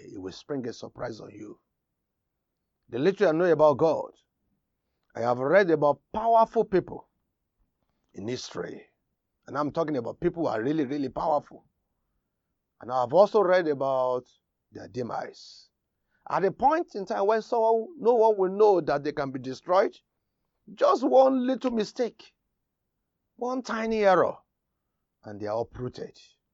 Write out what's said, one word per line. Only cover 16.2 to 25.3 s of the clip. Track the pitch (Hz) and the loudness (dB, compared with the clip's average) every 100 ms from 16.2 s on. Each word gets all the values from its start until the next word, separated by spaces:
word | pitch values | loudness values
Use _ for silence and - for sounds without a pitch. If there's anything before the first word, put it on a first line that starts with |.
| - | -8
At | 156 190 | -2 -2
a | |
point | - 254 320 330 214 | 0 0 0 -2 -8
in | 185 | -6
time | 208 196 | -2 0
when | 220 | 0
someone, | 214 240 220 226 226 - | 0 0 2 2 -2 -2
no | 214 | 2
one | 247 220 208 | 4 4 4
will | 185 | 0
know | 196 214 185 | 4 6 6
that | 151 147 | 2 -2
they | 143 | -2
can | 147 139 | -6 -6
be | 131 | -6
destroyed, | 127 127 - 180 359 - _ _ _ _ _ _ - - | -10 -10 0 2 2 -2 _ _ _ _ _ _ -20 -2
just | 571 370 | 2 2
one | 247 254 269 262 247 | 4 6 6 4 0
little | 262 254 | -2 -2
mistake, | 233 202 - 107 - - _ _ _ _ _ _ _ _ _ _ - | -2 -4 -4 -6 -8 -20 _ _ _ _ _ _ _ _ _ _ -10
one | 240 262 | -6 -6
tiny | 233 220 226 220 202 | -6 -4 -2 2 4
error, | 180 131 - _ _ _ _ _ _ _ _ | 6 4 -2 _ _ _ _ _ _ _ _
and | 110 | -18